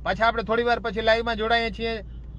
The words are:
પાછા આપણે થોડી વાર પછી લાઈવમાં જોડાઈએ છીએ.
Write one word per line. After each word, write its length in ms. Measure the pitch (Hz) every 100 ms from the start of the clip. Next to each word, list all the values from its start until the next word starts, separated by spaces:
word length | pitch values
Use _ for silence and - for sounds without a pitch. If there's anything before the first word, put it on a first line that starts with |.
પાછા 240 | 170 196 226
આપણે 160 | 226
થોડી 200 | 208 226
વાર 160 | 240 226
પછી 220 | 220 202
લાઈવમાં 340 | 220 226 233 214
જોડાઈએ 340 | 220 233 233
છીએ. 320 | 214 226 220 - - -